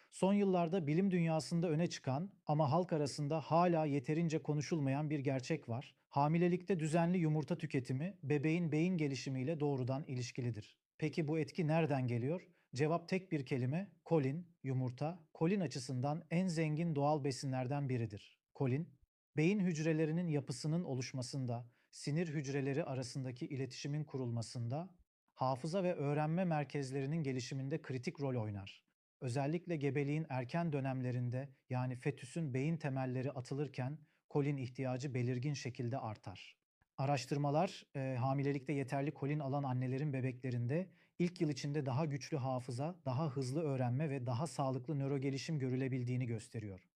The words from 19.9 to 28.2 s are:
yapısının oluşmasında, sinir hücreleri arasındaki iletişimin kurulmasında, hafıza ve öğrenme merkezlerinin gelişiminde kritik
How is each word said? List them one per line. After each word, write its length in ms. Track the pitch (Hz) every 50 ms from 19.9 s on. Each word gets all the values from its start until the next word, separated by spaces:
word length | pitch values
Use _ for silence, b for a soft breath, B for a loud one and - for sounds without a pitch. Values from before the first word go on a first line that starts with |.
| 160 156 160 151 160 170 180 170
yapısının 560 | 151 143 131 - 143 - - 156 156 170 180
oluşmasında, 920 | 139 135 127 127 - - 131 123 - - 143 131 120 120 117 120 120 - _ _ _
sinir 360 | - - - 147 143 160 180 165
hücreleri 560 | 143 160 143 135 135 143 135 139 139 139 175
arasındaki 640 | - 135 127 131 123 - 139 131 131 127 127 - -
iletişimin 560 | 143 127 135 127 127 - - 147 143 151 156
kurulmasında, 840 | 151 - 135 131 120 117 117 113 - - 127 120 117 123 151 175 185 - - _ _ _ _ _ _ _
hafıza 500 | - 135 127 135 127 - 165 156 202 180
ve 100 | 180 175
öğrenme 520 | 160 147 139 147 151 151 156 160 175 190
merkezlerinin 800 | 175 160 151 147 143 - 151 139 127 131 139 135 135 156 170 156
gelişiminde 580 | 139 131 127 123 - 143 135 131 139 151 156
kritik 400 | - - 139 131 123 - 160 -